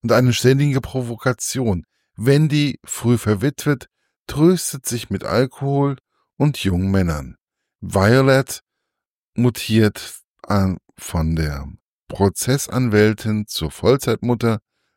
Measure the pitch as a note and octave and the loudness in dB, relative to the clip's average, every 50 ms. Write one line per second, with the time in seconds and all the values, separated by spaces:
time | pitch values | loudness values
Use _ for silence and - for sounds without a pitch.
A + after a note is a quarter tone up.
0 | - A2 A2+ B2 B2+ B2 A#2 - - B2+ C3+ C3+ D3 D3 C3+ B2 A#2 - - C3 | 0 2 2 4 4 2 2 4 4 4 4 4 2 0 0 -2 -4 -4 -8 -8
1 | B2 A#2 A#2 A2 - C3 B2 _ - - - C3 C3 A2+ G2 E2+ D#2+ _ _ _ | -6 -6 -10 -4 -2 -2 -2 _ -6 -8 -4 -2 -2 0 -2 -2 -4 _ _ _
2 | _ _ _ - G#2 B2+ C#3 C#3+ D#3 D3+ C#3+ D3+ D3 C#3+ B2 - - - - - | _ _ _ -2 2 2 4 4 4 2 2 0 0 0 -4 -6 -12 -14 -12 -4
3 | - A#2 A#2+ A2 - G#2+ G#2+ G2 G2+ C#3+ - - - D3 C#3+ - - _ _ _ | 0 0 0 2 2 0 -2 0 0 -2 -4 -2 -2 -2 -2 -2 -4 _ _ _
4 | _ _ _ _ _ - - C#3+ D#3 E3+ F#3 E3 - - - C3+ B2 - A#2+ A#2+ | _ _ _ _ _ -12 -2 4 4 4 4 2 -2 -8 -10 -8 _ -8 -6 -6
5 | - - F#2+ F#2 - - E2+ A2 C3 C3 - - C3+ C#3 C#3 C#3 D3 C#3 C#3 - | -6 -6 -8 -6 -4 -2 0 0 0 0 -4 -8 -6 -2 0 0 0 0 -2 -6
6 | _ _ _ _ _ _ _ _ C3+ D3+ C#3 - - G2 F#2 F2 F#2+ F#2+ F#2+ G2 | _ _ _ _ _ _ _ _ 0 0 0 0 -2 -2 0 0 0 0 2 2
7 | F#2 E2+ D#2+ D2 C2+ B1+ B1 _ _ _ _ _ _ _ _ _ - F2+ F#2 G2 | 0 0 -2 -6 -8 -12 -18 _ _ _ _ _ _ _ _ _ -14 -4 0 2
8 | F#2+ G#2 A#2+ C3+ C3+ C3+ C3+ C3+ C3 - - - _ _ _ _ _ _ _ _ | 4 4 4 4 6 4 4 2 2 -2 -8 -14 _ _ _ _ _ _ _ _
9 | _ _ _ _ _ _ _ - A#2+ B2 A2+ - - - A2 A2 A2 G#2 - - | _ _ _ _ _ _ _ 0 0 0 0 -2 -6 0 2 4 4 4 2 -2
10 | - - - - _ _ _ _ - - G2+ G2+ F#2+ F#2+ F2+ - _ _ _ - | -16 -16 -18 -20 _ _ _ _ -8 -2 0 2 2 0 0 -4 _ _ _ -20
11 | - - - F2 D#2+ D#2+ D#2+ D#2+ D#2+ D2+ D2 C#2 C2+ C#2 E2+ - _ _ _ _ | -16 -6 -4 -2 -2 0 0 -2 -2 -4 -4 -8 -10 -14 -16 -20 _ _ _ _
12 | _ _ - - G3 G3 - - - - B2+ C#3+ - - - B2+ B2+ A#2+ G#2 G#2 | _ _ -2 0 0 0 0 -2 -2 -2 -2 -2 -2 -4 -2 -2 0 2 4 4
13 | G#2+ G#2+ A2 - - A2 G#2+ G#2+ G#2 - - - D#2+ D2+ - - - G2+ C3 C#3 | 4 4 2 0 -4 -4 -4 -4 -4 -6 -6 -6 -6 -8 -8 0 2 2 2 2
14 | - - A2+ - - A#2+ B2 A#2 - A#2 A2+ G#2 _ _ _ _ _ _ _ | 2 -2 -4 -2 0 -2 -2 0 0 -2 -2 -2 _ _ _ _ _ _ _